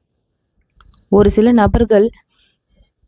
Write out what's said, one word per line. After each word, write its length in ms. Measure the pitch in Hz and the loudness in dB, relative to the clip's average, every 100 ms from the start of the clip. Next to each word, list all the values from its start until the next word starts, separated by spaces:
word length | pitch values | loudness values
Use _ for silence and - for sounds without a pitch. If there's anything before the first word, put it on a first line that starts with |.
| _ _ _ _ _ _ _ _ _ _ _ | _ _ _ _ _ _ _ _ _ _ _
ஒரு 200 | 196 202 | 0 0
சில 220 | 214 226 | 0 0
நபர்கள் 580 | 240 208 - 226 214 226 - _ _ _ _ _ _ _ _ | 0 0 -2 0 0 0 -6 _ _ _ _ _ _ _ _